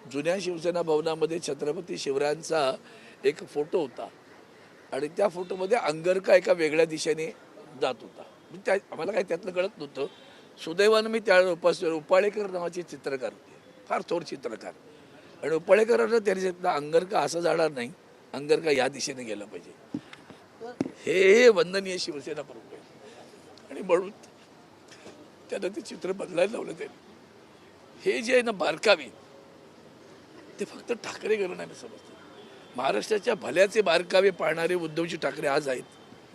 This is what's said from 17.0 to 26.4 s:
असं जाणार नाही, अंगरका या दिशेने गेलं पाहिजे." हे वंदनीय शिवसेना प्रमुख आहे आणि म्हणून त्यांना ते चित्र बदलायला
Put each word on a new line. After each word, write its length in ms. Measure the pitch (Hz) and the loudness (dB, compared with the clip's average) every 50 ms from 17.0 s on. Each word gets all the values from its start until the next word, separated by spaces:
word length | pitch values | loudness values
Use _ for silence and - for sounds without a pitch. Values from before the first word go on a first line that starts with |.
| 180 185 214 175 | 2 2 0 0
असं 200 | 147 139 156 170 | 0 0 -2 0
जाणार 300 | 170 165 156 165 160 151 | 0 0 2 2 0 0
नाही, 220 | 127 127 120 127 185 - - - - - - - | -2 -4 -8 -8 -10 -16 -20 -20 -20 -20 -20 -14
अंगरका 380 | - 131 147 147 156 151 165 156 | -12 -6 0 2 2 2 2 2
या 180 | 143 127 123 135 | 2 2 2 0
दिशेने 340 | 139 127 - 147 135 127 | -2 -4 -8 -8 -8 -8
गेलं 220 | 123 113 104 101 101 | -8 -10 -10 -10 -10
पाहिजे." 560 | 104 92 87 - 92 85 - - - - - - - - - - - - - - - - - 226 240 240 - - - - - - | -12 -14 -16 -16 -18 -20 -20 -16 -10 -10 -10 -10 -12 -20 -20 -20 -20 -20 -20 -20 -20 -20 -16 -16 -12 -8 -8 -8 -8 -10 -8 -4
हे 420 | - 165 185 190 196 202 233 247 233 | -2 2 4 8 8 8 10 10 8
वंदनीय 500 | 214 175 165 175 190 196 196 190 185 180 | 8 6 4 0 0 -4 -4 -4 -6 -6
शिवसेना 440 | - 175 151 143 139 165 151 151 | -6 -8 -8 -10 -8 -10 -8 -8
प्रमुख 320 | 139 - 120 113 104 - - | -10 -12 -14 -20 -20 -20 -20
आहे 80 | - - - - - - - - - - - - - - - - - - - | -20 -20 -20 -20 -20 -20 -20 -20 -20 -20 -20 -20 -20 -20 -20 -20 -20 -18 -14
आणि 100 | 269 - | -12 -8
म्हणून 300 | 196 185 175 175 190 196 220 - - - - - - - - - - - - - - - - - - - - - - - - - - - | -2 2 2 2 2 -2 -10 -16 -20 -20 -20 -20 -20 -20 -20 -20 -20 -20 -20 -20 -20 -20 -20 -20 -20 -20 -20 -20 -20 -20 -20 -20 -14 -10
त्यांना 180 | 247 - 196 180 | -10 -6 -6 -6
ते 120 | 208 339 | -8 -8
चित्र 320 | 220 - 247 180 - 175 | -12 -12 -12 -10 -8 -8
बदलायला 400 | 190 196 180 170 180 165 | -8 -8 -8 -6 0 0